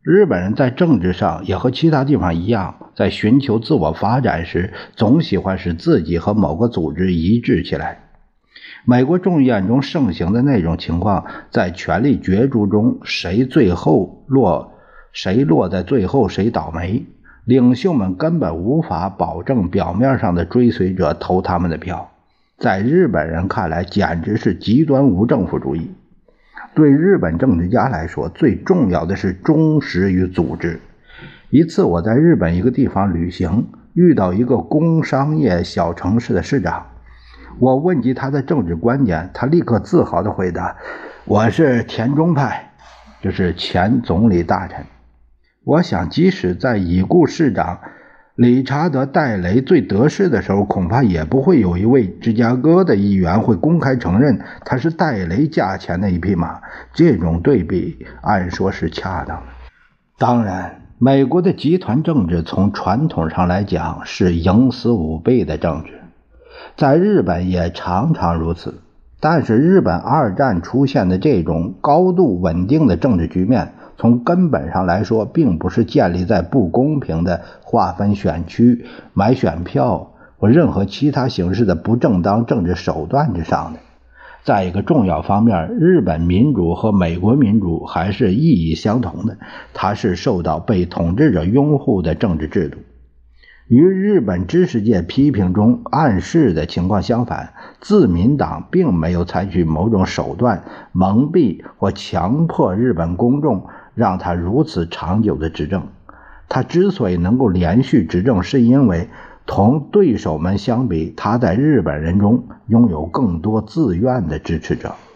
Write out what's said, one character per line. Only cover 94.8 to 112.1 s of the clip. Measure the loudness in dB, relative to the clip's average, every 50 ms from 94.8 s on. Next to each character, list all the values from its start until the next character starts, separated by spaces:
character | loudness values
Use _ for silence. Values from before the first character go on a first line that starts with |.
界 | 0 2 0 0
批 | 0 -2 0 2 2 2
评 | 2 0 0 0 2
中 | 2 4 2 2 0 -4 -4
暗 | -2 0 2 2 0 0
示 | -2 0 0 2 2 2 2
的 | 0 -4
情 | -4 -4 -4 -2
况 | 0 0 -2 0
相 | 0 -2 -2 -2
反， | -4 -6 -10 -10 -14 _ -20 -20 -20 -20 _
自 | -2 2 4 4 4
民 | 4 2 2 2 2 2
党 | 2 -2 -4 -4 -10 -8 -2
并 | 0 0 2 2 0
没 | 0 0 0
有 | 0 -2 -2
采 | -2 -2 -4 -4
取 | -2 0 0 0
某 | 0 0 0 0 2
种 | 2 2 0
手 | 0 -2 -6 -6 -6 -4
段 | 0 0 0 0 -2 -6 -16 -20 -20 -20 _ -2
蒙 | 0 0 2 2 2 2 2 2
蔽 | 2 2 2 0 -6 -12 -20 -6
或 | _ -2 -2
强 | -2 -6 -12 -6 -4 -2 -2 0 0 0 0
迫 | -2 0 0 0 0 0
日 | 0 0 0 0
本 | -2 -2 -4 -2
公 | 0 0 0 0 0
众 | 0 -2 -2 -2 -6 -12 -20 -20 -20 -12 _
让 | -2 0 0 0
他 | -2 -4 -4 -4
如 | -4 -2 -2 0 0 0
此 | 0 -2 -6 -6
长 | -6 -8 -10 -4 -2 0 0
久 | 0 0 0
的 | -2 -4 -6
执 | -4 -6 -6
政。 | -4 -4 -6 -6 -8 -16 -20 _ -20 -20 -20 -20 -20 -20 -20 -12
他 | -4 -4 -4 -4
之 | 0 0 2 2 2
所 | 0 -2 -2 -2
以 | 0
能 | 0 0 0 2
够 | 2 2 2
连 | 2 2 0 2 2 2 2
续 | 4 2 0 2
执 | 0 -2 0 0
政， | 2 0 0
是 | -2 0 2 2
因 | 4 6 6 4 4
为 | 2 2 0 -4 -8 -14 -20 -20 -20 -20 _ _
同 | -6 0 2 2 4 2 2 -4 0
对 | 2 4 4 4 2
手 | 0 -2 -4 -4
们 | -2 -2 -2 -2
相 | -2 -2 -2 -2 -2 -2
比， | -2 -2 -4 -4 -6 -8
他 | -6 -4 -2 0
在 | 0 2 2 2
日 | 2 2 2 2 2
本 | 2 0 -4 -2
人 | -2 0